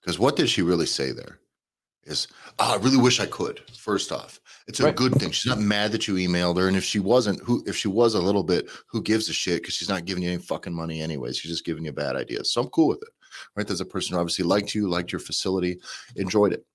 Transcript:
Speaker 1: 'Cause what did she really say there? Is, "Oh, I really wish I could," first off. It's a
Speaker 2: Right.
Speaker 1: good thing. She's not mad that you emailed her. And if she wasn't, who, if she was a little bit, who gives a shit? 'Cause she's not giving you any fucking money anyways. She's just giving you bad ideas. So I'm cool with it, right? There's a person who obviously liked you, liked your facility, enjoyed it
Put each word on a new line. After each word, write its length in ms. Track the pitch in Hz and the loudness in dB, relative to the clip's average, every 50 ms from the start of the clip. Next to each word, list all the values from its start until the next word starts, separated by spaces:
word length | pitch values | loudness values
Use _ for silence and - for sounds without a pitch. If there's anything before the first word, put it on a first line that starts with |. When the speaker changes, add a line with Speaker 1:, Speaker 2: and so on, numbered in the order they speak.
| _ | _
Speaker 1:
'Cause 140 | 95 82 - | -4 0 2
what 160 | 104 139 - | 2 2 4
did 140 | - 160 117 | 4 2 2
she 140 | - - | 2 2
really 240 | 90 85 90 85 80 | 2 4 4 2 2
say 260 | 73 - - 69 67 | 0 0 -2 -2 -4
there? 260 | 62 - - - - _ _ _ _ _ _ _ _ _ _ _ _ _ _ | -4 -8 -12 -18 -20 _ _ _ _ _ _ _ _ _ _ _ _ _ _
Is, 220 | 78 78 - - - _ - - - - - | -8 -6 -6 -6 -6 _ -20 -20 -16 -4 -2
"Oh, 140 | 107 113 | 0 2
I 40 | 120 98 | 2 2
really 140 | 95 131 135 | 4 4 6
wish 240 | 131 120 123 120 - | 8 8 6 6 4
I 60 | 104 | 0
could," 340 | - - - 90 - - - - - - - | -4 -4 -4 -4 -4 -6 -10 -16 -20 -20 -12
first 320 | - 110 104 95 - - | -4 -2 0 0 0 -4
off. 300 | - 60 - - - - _ - - - _ | -6 -8 -10 -12 -20 -20 _ -20 -20 -20 _
It's 140 | - - - | -10 -2 2
a 40 | 123 | 2
Speaker 2:
Right. 100 | 151 - | 2 4
Speaker 1:
good 180 | - 127 127 104 | 4 2 4 4
thing. 160 | - - 85 | 2 2 0
She's 180 | 87 - - 123 | -2 -2 0 0
not 120 | 123 107 | 0 2
mad 320 | 107 101 104 104 104 107 | 2 2 2 2 2 0
that 160 | 107 107 - - | 0 -2 -2 0
you 60 | 101 | 0
emailed 420 | 92 92 87 87 87 90 87 87 90 | 0 2 2 2 2 2 2 2 4
her. 80 | 92 | 4
And 100 | 95 95 | 4 4
if 60 | 95 | 2
she 160 | 90 - - 104 | 0 0 -2 -2
wasn't, 420 | 92 95 117 127 113 104 92 - | 2 4 4 4 4 2 -2 -4
who, 200 | - 120 123 - - | -2 -2 -2 -2 0
if 100 | - 92 | -4 -6
she 100 | - - | -4 -4
was 280 | 107 95 107 120 117 107 | -2 2 4 4 4 4
a 60 | 101 | 4
little 220 | 87 95 101 101 | 2 4 2 2
bit, 260 | 90 78 90 87 - - - - - _ | 2 2 0 0 0 -4 -12 -20 -18 _
who 120 | - 117 | -6 -6
gives 260 | - - 110 113 110 - | 0 2 0 0 0 -2
a 40 | |
shit? 300 | 78 - - 95 87 78 | -4 -4 -2 -2 -2 -2
'Cause 120 | - - - | -2 -6 -8
she's 140 | - 85 87 | -8 -4 -4
not 160 | 98 90 85 | -4 -4 -2
giving 200 | 87 98 90 90 | -4 -4 -4 -2
you 60 | 87 | -2
any 120 | 90 87 | -4 -4
fucking 320 | - - - 78 - 92 85 | -4 -6 -6 -6 -6 -6 -6
money 260 | 82 82 80 80 80 | -6 -4 -6 -4 -4
anyways. 360 | 78 80 78 69 62 60 64 | -4 -4 -4 -4 -6 -6 -6
She's 160 | - - 82 | -8 -6 -6
just 120 | 85 - - | -8 -6 -4
giving 200 | - 82 78 82 | -6 -6 -6 -6
you 80 | 78 | -8
bad 240 | 67 73 73 69 65 | -6 -6 -4 -4 -4
ideas. 340 | 65 64 - 60 53 - - | -4 -6 -6 -8 -6 -4 -2
So 100 | - 120 | -2 -2
I'm 80 | 127 - | -4 -2
cool 180 | - - 160 135 | 2 2 4 4
with 140 | - - | 2 -2
it, 80 | - - _ _ _ _ - - - - _ | -6 -18 _ _ _ _ -18 -18 -18 -12 _
right? 120 | 101 104 | -8 -4
There's 140 | - 101 85 | -4 -4 -4
a 40 | 92 | -4
person 300 | - - 98 85 76 87 | -6 -6 -6 -4 -2 -2
who 60 | 90 | -2
obviously 240 | 87 85 - - 90 | 0 -2 -2 -2 2
liked 300 | 85 95 104 101 - - | 2 2 2 0 -2 -2
you, 140 | 107 104 95 | -2 0 0
liked 240 | 87 87 87 87 | 0 -2 -2 -4
your 80 | - 85 | -6 -8
facility, 580 | - - 95 - - 98 92 95 90 90 90 90 - - - - - - - | -8 -6 -8 -4 -2 -2 0 0 0 -2 -4 -6 -10 -16 -16 -16 -16 -16 -8
enjoyed 360 | - 98 92 95 107 104 98 | -6 -6 0 4 4 4 4
it 140 | - - - _ _ | 2 -2 -8 _ _